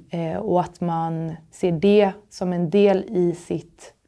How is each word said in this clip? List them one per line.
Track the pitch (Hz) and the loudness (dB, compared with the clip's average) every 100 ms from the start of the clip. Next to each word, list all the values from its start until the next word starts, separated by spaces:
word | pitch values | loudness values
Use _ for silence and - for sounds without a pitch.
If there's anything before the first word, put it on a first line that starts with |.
| - | -10
Eh, | 170 165 180 | -8 -6 -6
och | 208 180 | -2 0
att | 170 - | -2 -4
man | 175 165 165 165 160 165 _ | -4 -4 -4 -6 -8 -10 _
ser | - 185 | -4 -2
det | 165 202 208 196 - _ | 2 4 4 4 0 _
som | - 180 | -8 -6
en | 175 165 | -2 0
del | 202 202 190 190 | 4 4 4 0
i | 185 175 165 | 0 0 -2
sitt, | - 170 - _ - _ | -6 -8 -8 _ -20 _